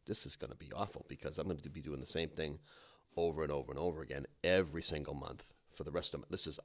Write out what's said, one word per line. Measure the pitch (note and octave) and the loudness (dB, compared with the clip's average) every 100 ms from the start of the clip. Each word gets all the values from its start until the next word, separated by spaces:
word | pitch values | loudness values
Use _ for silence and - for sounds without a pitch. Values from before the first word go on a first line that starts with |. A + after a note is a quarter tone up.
| - | -2
this | A2 C#3 | -2 -2
is | - | -4
gonna | - - | -6 -8
be | D2+ | -8
awful | - G2+ - - | -2 -2 -4 -10
because | C#2 C#2+ D#2 | -6 -4 0
I'm | D2+ | 0
gonna | D2+ | 0
be | C#2 C#2 | -4 -8
doing | C#2+ C#2 | -4 -4
the | B1+ | -2
same | E2 D#2+ | 0 0
thing | D#2+ D#2 C#2+ - - - - _ - | 0 -2 -4 -10 -20 -20 -20 _ 2
over | E2+ D#2 | 4 4
and | D2+ | 2
over | C#2+ C2 | 2 0
and | C2+ | 0
over | F2 D#2 | 0 0
again | D2 C#2 C#2 - | -4 -4 -6 2
every | F2 F#2 E2 D#2+ | 6 8 6 2
single | - D#2 D2 | 0 0 -2
month | C#2+ - - - - _ | -4 -4 -8 -12 -20 _
for | - | -8
the | D2+ | -2
rest | D2 - | 0 0
of | D2 | -2
my, | - | -4
this | F#2+ D#2+ | -4 -4
is, | - | -4